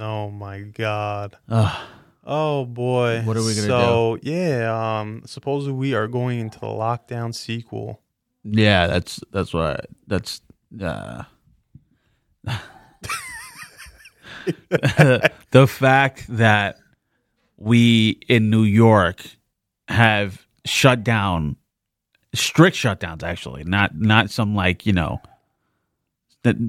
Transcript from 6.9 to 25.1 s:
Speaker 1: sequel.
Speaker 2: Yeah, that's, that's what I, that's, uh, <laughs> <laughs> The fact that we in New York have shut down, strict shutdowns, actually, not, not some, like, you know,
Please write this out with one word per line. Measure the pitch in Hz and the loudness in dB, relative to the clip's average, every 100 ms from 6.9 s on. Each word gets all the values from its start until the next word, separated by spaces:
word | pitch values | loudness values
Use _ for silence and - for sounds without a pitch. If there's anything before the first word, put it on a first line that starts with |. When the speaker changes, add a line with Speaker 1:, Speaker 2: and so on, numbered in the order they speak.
| 120 - 120 117 | -6 -8 -8 -8
Speaker 1:
sequel. | 113 - 117 120 110 110 113 _ _ _ _ | -10 -8 -10 -10 -12 -12 -14 _ _ _ _
Speaker 2:
Yeah, | 110 107 107 98 87 | -2 2 4 4 2
that's, | 90 - - - | 0 -4 -10 -8
that's | 98 87 | -6 -4
what | 85 80 69 | -2 -2 -4
I, | - - - | -10 -20 -6
that's, | 95 - - _ _ _ 110 | -6 -6 -12 _ _ _ -10
uh, | 92 53 50 58 - _ _ _ _ - _ _ _ _ _ _ | -8 -8 -10 -14 -18 _ _ _ _ -20 _ _ _ _ _ _
<laughs> | - 113 - - _ _ - 1077 1047 932 960 906 - - - - - _ - - - | -10 -10 -10 -20 _ _ -12 -12 -12 -16 -18 -20 -20 -20 -20 -20 -20 _ -20 -10 -10
<laughs> | 170 _ 180 139 - 147 123 - - _ | -10 _ -2 0 4 6 4 2 -4 _
The | 127 135 | 6 6
fact | - 135 131 135 - - | 4 2 4 2 -2 -8
that | 117 113 104 101 - _ _ _ _ _ _ _ _ | 2 4 4 0 -6 _ _ _ _ _ _ _ _
we | 104 117 117 113 110 - - | 2 4 6 6 4 0 2
in | 123 110 | 2 4
New | 110 | 4
York | 107 101 113 107 87 87 - - _ _ _ _ - | 4 6 6 6 4 -2 -12 -20 _ _ _ _ -4
have | 110 113 107 101 98 _ _ | 2 2 2 -2 -8 _ _
shut | - - 139 123 | -6 2 2 2
down, | 107 113 101 87 76 69 _ _ _ _ _ _ _ | 0 0 0 -2 -2 -6 _ _ _ _ _ _ _
strict | - - - 180 - | -6 -2 4 4 4
shutdowns, | 123 95 87 80 | -4 -4 -8 -10
actually, | 82 87 - 65 | -10 -10 -12 -12
not, | 80 98 101 78 | -2 0 0 0
not | 107 107 107 | 2 4 2
some, | - 104 | -2 -2
like, | 104 92 90 - | 0 0 0 0
you | |
know, | 92 76 | 0 0